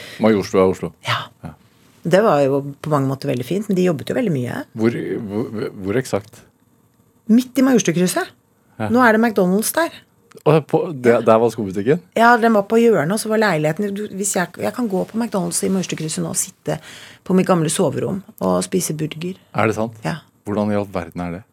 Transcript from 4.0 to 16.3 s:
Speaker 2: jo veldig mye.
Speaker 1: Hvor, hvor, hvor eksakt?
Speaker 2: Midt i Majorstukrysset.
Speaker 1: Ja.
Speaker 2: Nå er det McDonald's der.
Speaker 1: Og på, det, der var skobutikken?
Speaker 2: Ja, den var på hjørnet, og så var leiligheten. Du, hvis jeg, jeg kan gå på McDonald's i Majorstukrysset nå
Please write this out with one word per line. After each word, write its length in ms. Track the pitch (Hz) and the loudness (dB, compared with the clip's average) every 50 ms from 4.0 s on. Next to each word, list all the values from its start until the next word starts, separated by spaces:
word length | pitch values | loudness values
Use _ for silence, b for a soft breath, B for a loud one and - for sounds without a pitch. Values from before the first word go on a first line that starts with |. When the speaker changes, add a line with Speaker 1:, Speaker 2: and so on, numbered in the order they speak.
| 117 - | -4 -4
Speaker 2:
jo 60 | - | -4
veldig 180 | - 254 208 | -2 -2 -2
mye. 320 | 160 131 123 117 - 254 302 - - | -2 -2 -4 -6 -8 -10 -12 -10 -4
Speaker 1:
Hvor, 160 | 113 110 117 120 - - - 95 120 | 0 0 0 0 -2 -4 -6 -6 -6
hvor, 460 | 117 98 101 107 123 - - 107 - - | -6 -6 -6 -6 -6 -6 -6 -8 -8 -8
hvor 240 | - 104 95 98 101 127 | -10 -8 -4 -2 -2 -2
eksakt? 400 | 127 - - 101 - - - - - _ _ _ _ _ _ _ _ _ _ _ _ _ _ _ _ - | -2 -2 -4 -6 -6 -8 -20 -20 -20 _ _ _ _ _ _ _ _ _ _ _ _ _ _ _ _ 2
Speaker 2:
Midt 300 | 214 247 247 - - 277 | 2 2 2 2 0 2
i 40 | |
Majorstukrysset. 640 | 254 269 262 220 - 180 160 175 180 180 - 330 370 - - _ _ _ _ _ _ _ _ - | 2 4 4 4 2 2 2 2 2 0 0 -2 -4 -6 -10 _ _ _ _ _ _ _ _ -6
Speaker 1:
Ja. 100 | 220 214 | -4 0
Speaker 2:
Nå 100 | 220 247 254 | 2 4 4
er 60 | 226 | 6
det 80 | 214 220 | 4 4
McDonald's 500 | 226 240 208 220 185 180 185 202 226 - | 2 2 2 2 2 2 2 0 0 -2
der. 200 | - 311 330 311 - - - _ _ _ _ _ - - - | -2 -2 -2 -2 -4 -10 -20 _ _ _ _ _ -14 -2 2
Speaker 1:
Og 200 | 151 147 160 135 | 4 4 4 2
på, 140 | - - 160 - 185 160 131 | 0 -2 -2 -2 -2 -6 0
det, 240 | 120 120 117 113 113 | 2 4 4 4 6
der 140 | 110 110 113 | 6 6 6
var 120 | 117 117 | 6 2
skobutikken? 500 | 113 - 110 95 90 104 98 120 151 175 - _ - | 0 -2 -6 -4 -4 -2 0 0 0 0 -2 _ 0
Speaker 2:
Ja, 160 | 214 226 233 240 | 4 6 6 6
den 180 | 226 214 233 226 | 6 4 4 2
var 100 | 208 196 | 2 2
på 160 | - 226 233 | 2 2 4
hjørnet, 320 | 233 233 214 165 139 160 | 4 4 4 4 2 0
og 80 | 202 220 | -2 -4
så 80 | - 220 | -2 -2
var 100 | 220 220 | 0 2
leiligheten. 560 | 220 208 170 156 151 151 156 - 208 202 196 | 2 2 2 2 0 0 -2 -2 -4 -6 -6
Du, 140 | 196 214 208 | -8 -8 -8
hvis 260 | - 190 202 - - | -8 -6 -4 -2 -2
jeg, 140 | 196 175 170 - - | -2 -4 -4 -6 -6
jeg 160 | - 208 - | -6 -6 -4
kan 140 | - 247 214 | -4 -4 -2
gå 160 | 190 180 180 | -2 -2 -4
på 80 | - - | -4 -4
McDonald's 460 | 220 233 220 - 196 175 175 170 - | -6 -4 -2 -2 -4 -4 -4 -4 -4
i 60 | - 190 | -2 -2
Majorstukrysset 540 | 190 190 170 - 160 - 160 156 - 180 170 | -2 -2 -2 -4 -6 -6 -6 -6 -6 -6 -6
nå 60 | 160 | -4